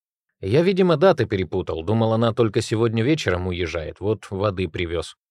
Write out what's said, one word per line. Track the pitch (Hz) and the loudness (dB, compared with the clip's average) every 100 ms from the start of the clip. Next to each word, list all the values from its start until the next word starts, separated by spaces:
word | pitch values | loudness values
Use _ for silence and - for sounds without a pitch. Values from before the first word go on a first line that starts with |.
| _ _ _ _ | _ _ _ _
«Я, | 95 127 | 0 2
видимо, | 175 185 185 156 | 4 4 4 4
даты | 185 170 113 | 4 4 0
перепутал. | 98 90 95 80 82 | -2 -2 -4 -4 -4
Думал, | 82 110 113 | 0 0 2
она | 113 117 | 2 0
только | 107 113 113 | 2 0 0
сегодня | - 110 117 113 | -2 0 0 0
вечером | 117 156 - 90 92 | 0 0 0 -2 -2
уезжает. | 87 85 85 76 76 | -4 -4 -6 -8 -6
Вот | 98 104 - | -4 -4 -6
воды | 98 104 92 90 | -4 -2 -2 -4
привез». | 90 87 85 - - _ | -4 -4 -4 -8 -14 _